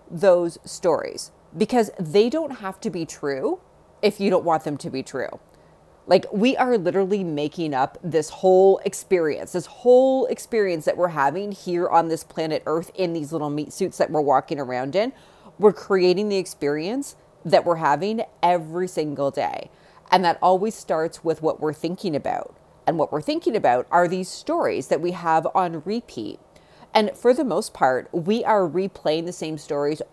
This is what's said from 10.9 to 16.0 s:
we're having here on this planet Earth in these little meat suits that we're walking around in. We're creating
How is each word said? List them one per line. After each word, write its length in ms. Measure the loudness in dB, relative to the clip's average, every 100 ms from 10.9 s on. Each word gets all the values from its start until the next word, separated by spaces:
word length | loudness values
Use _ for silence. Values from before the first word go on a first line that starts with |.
| 0
we're 120 | 0
having 420 | 2 0 0 -6
here 380 | -8 -6 -2 2
on 180 | 2 2
this 160 | -2
planet 400 | -6 -6 -4 -4
Earth 280 | -2 -4 -4
in 180 | -4 -4
these 200 | -4 -6
little 180 | -6 -4
meat 220 | -4 -6
suits 260 | -6 -6 -2
that 140 | 0
we're 80 | 0
walking 400 | 2 2 2 -6
around 340 | -4 -6 -2
in. 180 | -2 -2 -6 -20 -20 -20 2
We're 140 | 4
creating 560 | 4 0 2